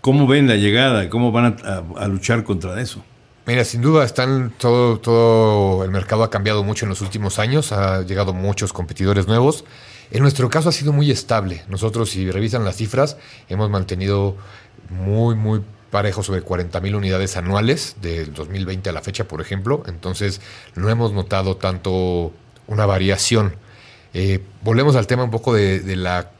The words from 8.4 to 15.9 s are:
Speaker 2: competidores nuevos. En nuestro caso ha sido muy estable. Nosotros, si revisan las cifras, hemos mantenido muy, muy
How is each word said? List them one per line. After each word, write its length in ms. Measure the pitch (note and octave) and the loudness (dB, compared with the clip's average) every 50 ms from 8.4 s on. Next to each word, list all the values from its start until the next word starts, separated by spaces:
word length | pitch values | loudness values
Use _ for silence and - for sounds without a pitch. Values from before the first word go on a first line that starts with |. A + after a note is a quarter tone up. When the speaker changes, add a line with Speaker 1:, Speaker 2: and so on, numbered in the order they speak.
| F#2 G2+ G2+ - - F#2+ - | -2 -2 -2 -2 -2 -4 -4
Speaker 2:
competidores 540 | - F2 D#2 - - F#2+ F#2+ G2+ G2 F#2 | -6 -8 -8 -6 -2 0 2 2 2 2
nuevos. 380 | G2 A2 A2+ B2 C#3+ D#3 - - - - - - - - - - - - | 2 4 4 4 4 2 0 -8 -16 -20 -20 -20 -20 -20 -20 -20 -6 -2
En 100 | A2+ C#3 | 2 4
nuestro 260 | C#3+ C#3 C#3 B2+ A#2+ | 4 4 2 0 0
caso 200 | - D#3+ D3+ F3 | 2 2 2 2
ha 40 | D3+ | 0
sido 200 | - C#3 D3 D3 | 0 0 0 2
muy 180 | C#3+ D3 D3 | 2 4 2
estable. 540 | B2+ - - - A#2+ A2 G2+ F#2+ F2 E2 E2 - | 2 0 0 0 0 0 0 -2 -6 -8 -8 -8
Nosotros, 420 | F#2+ F#2 G2 A2+ G#2+ A2+ A2+ - | -6 -4 -2 -2 -2 -2 -4 -2
si 200 | - F#2+ F#2+ F#2 | -2 -4 -4 -2
revisan 340 | F2+ F#2+ G#2+ A2+ G2 A#2+ G#2+ | -2 -2 -2 -2 -2 -2 -4
las 120 | G2 F2 | -4 -4
cifras, 400 | - A2+ G#2 A#2+ A#2+ C#3 D3 D3 - - - - - - _ | -4 -6 -4 0 0 0 0 -2 -10 -18 -20 -20 -20 -14 _
hemos 200 | F#2+ G2 G#2+ G#2 | -4 -2 -2 0
mantenido 680 | G2+ G2 F#2 - G2 F2+ F#2+ G2 G2+ G2+ G2 G2+ F#2+ G2 G2+ - - - - - _ - - - | 0 -2 -2 -2 -4 -4 -2 0 0 0 0 -2 -4 -6 -14 -20 -20 -20 -20 -20 _ -20 -18 -12
muy, 440 | F2+ F2+ F#2 F#2+ G#2 A2 A2+ A#2 A2+ | -8 -6 -4 -2 0 2 2 2 0
muy 280 | A2 G#2+ G#2+ A2 A2 G2+ - - _ - _ | 0 0 0 0 -2 -4 -8 -16 _ -20 _